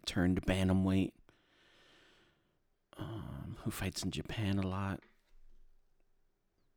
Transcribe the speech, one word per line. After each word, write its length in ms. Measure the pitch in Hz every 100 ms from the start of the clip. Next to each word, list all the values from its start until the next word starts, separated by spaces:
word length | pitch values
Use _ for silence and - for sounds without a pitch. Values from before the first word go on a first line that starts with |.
| -
turned 380 | 98 90 87 -
bantamweight. 680 | 92 92 95 95 95 92 - - _ _ _ _ _ _ _ _ _ _ _ _ _ _ _ _ -
Um, 580 | - 110 - 69 85 -
who 60 | 107
fights 320 | - 95 -
in 80 | 95
Japan 480 | 76 - - 101 98
a 80 | 95
lot. 340 | 95 98 92 - _ _ - - - - - _ _ _ _ _ _ _ _ _